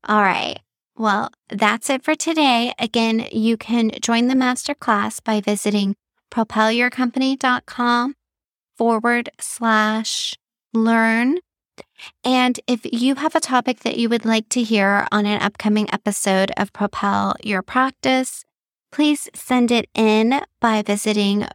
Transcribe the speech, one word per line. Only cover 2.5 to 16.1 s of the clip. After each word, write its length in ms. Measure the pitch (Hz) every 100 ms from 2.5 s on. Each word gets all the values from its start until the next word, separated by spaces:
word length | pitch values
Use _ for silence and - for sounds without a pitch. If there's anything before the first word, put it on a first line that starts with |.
| 233 240 -
Again, 480 | 226 233 226 226 -
you 240 | 220 220 226
can 340 | - 233 220 -
join 280 | - 233 240
the 60 |
masterclass 880 | 262 254 254 - 285 - 208 214 -
by 180 | - 214
visiting 560 | 202 208 208 208 196 202 _ _ _
propel 400 | - 220 220 220
your 180 | 233 247
company 480 | 254 254 262 262 269
dot 300 | 262 247 -
com 480 | - 240 240 254 - _ _ _ _ _ _
forward 500 | 233 226 240 240 233 -
slash 960 | - - 233 220 214 220 220 - - - _ _ _
learn. 680 | 226 226 226 226 226 247 349 _ _ _ - - _ - _
And 380 | 247 254 254 240 -
if 140 | 240
you 320 | - 233 254 269
have 180 | 302
a 60 | 320
topic 400 | - 254 240 247
that 160 | 233 -
you 120 | 233
would 160 | 233
like 240 | 220 220 220
to 120 | 247
hear 460 | 226 214 196 202 -
on 160 | 208 208
an 160 | 208
upcoming 500 | 208 - 214 214 214
episode 600 | - -